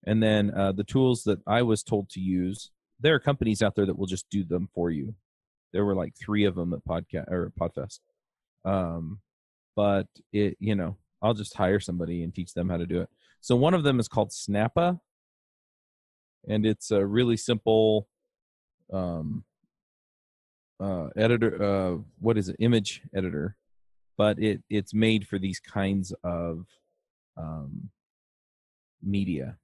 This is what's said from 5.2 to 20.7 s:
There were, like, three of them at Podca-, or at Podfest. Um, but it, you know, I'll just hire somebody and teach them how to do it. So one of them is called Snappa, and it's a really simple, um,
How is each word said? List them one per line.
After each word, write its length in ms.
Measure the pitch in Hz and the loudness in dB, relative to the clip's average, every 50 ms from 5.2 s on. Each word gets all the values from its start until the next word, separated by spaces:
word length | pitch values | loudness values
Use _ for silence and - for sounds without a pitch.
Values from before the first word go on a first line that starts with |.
| _ _ _ _ _ _ _ _ _ _ - | _ _ _ _ _ _ _ _ _ _ -2
There 120 | 90 104 | 0 0
were, 100 | 101 98 | 0 0
like, 220 | 95 85 73 - | -2 -2 -6 -8
three 280 | - - - 107 104 104 | -14 -6 -2 0 2 2
of 120 | 101 90 | 2 2
them 160 | 90 85 85 85 | 0 -4 -4 -4
at 120 | 71 - | -6 -4
Podca-, 460 | - 82 85 87 _ - 80 - - | -4 -4 -4 -4 _ -8 -8 -6 -4
or 160 | 90 90 85 | -4 -4 -4
at 80 | - - | -4 -4
Podfest. 460 | - 85 85 - - 65 - - - _ _ _ _ _ _ _ _ _ _ _ _ _ | -4 -4 -4 -4 -6 -10 -10 -12 -18 _ _ _ _ _ _ _ _ _ _ _ _ _
Um, 560 | - 98 98 92 85 85 85 82 80 98 104 _ _ _ _ _ _ _ _ _ _ _ | -2 -2 0 -2 -2 -4 -6 -8 -10 -12 -12 _ _ _ _ _ _ _ _ _ _ _
but 320 | - 104 101 101 98 95 - _ _ _ _ - | 0 2 4 4 2 0 -4 _ _ _ _ -2
it, 240 | 104 104 98 - _ | 0 0 0 -2 _
you 160 | 95 107 107 | -2 -2 0
know, 240 | 101 87 85 92 - _ _ _ _ | 0 -2 -4 -6 -8 _ _ _ _
I'll 140 | - 110 117 | 0 0 0
just 200 | 101 110 - - | 0 -4 -10 -4
hire 240 | - 101 92 98 101 | 0 2 2 2 2
somebody 460 | - - 90 87 85 82 85 87 85 | 0 -2 -6 -4 -4 -4 -4 -6 -6
and 100 | 85 - | -6 -6
teach 180 | - 90 - - | -8 -10 -8 -6
them 160 | 87 87 92 | -4 -4 -2
how 100 | 90 85 | -2 -2
to 80 | 87 | -4
do 140 | 87 87 87 | -2 -2 -4
it. 100 | 85 - _ _ _ _ _ _ | -4 -4 _ _ _ _ _ _
So 140 | - - 123 | -2 2 2
one 200 | 120 131 156 185 | 4 4 4 4
of 100 | 180 151 | 4 2
them 160 | 143 135 123 | 2 2 2
is 80 | 113 - | 0 0
called 220 | - 120 104 95 | 0 0 0 0
Snappa, 720 | - - - - 101 104 107 120 _ - 170 175 180 175 _ _ _ _ _ _ _ _ _ _ _ _ _ _ _ _ _ _ _ _ _ _ _ _ _ _ _ _ _ - | -2 -12 -6 -4 0 0 0 0 _ 2 2 2 0 -2 _ _ _ _ _ _ _ _ _ _ _ _ _ _ _ _ _ _ _ _ _ _ _ _ _ _ _ _ _ -4
and 180 | 107 107 107 | -2 2 2
it's 240 | 110 107 - - - | 2 0 0 -2 0
a 160 | 110 101 98 | 2 2 2
really 300 | 98 104 117 127 120 117 | 2 2 2 4 4 2
simple, 720 | 110 - - 123 110 _ 113 110 110 110 110 107 107 107 _ _ _ _ _ _ _ _ _ _ _ _ _ _ _ _ _ 92 | 0 0 -2 -2 0 _ 2 4 6 6 6 4 2 0 _ _ _ _ _ _ _ _ _ _ _ _ _ _ _ _ _ -6
um, 520 | 95 92 87 85 82 80 76 - 95 95 _ _ _ _ _ _ _ _ _ _ _ _ _ _ _ _ _ _ _ _ _ _ _ _ _ | -4 -4 -4 -4 -6 -6 -6 -8 -8 -10 _ _ _ _ _ _ _ _ _ _ _ _ _ _ _ _ _ _ _ _ _ _ _ _ _